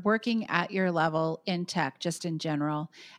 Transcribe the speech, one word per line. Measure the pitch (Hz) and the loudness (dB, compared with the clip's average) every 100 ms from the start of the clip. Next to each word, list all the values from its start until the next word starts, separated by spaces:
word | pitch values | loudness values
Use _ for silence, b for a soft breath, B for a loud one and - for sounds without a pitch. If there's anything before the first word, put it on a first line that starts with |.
working | 190 220 240 226 - | 2 2 2 -2 0
at | 170 175 | 0 0
your | 190 185 | 0 2
level | 170 160 160 160 160 | 4 2 2 0 -2
in | - 175 175 | -2 -2 -2
tech, | 185 139 - | -2 -2 -2
just | 170 165 | -6 -4
in | 170 160 | -6 -4
general, | 156 147 151 151 156 B B | -2 -2 -2 -2 -6 B B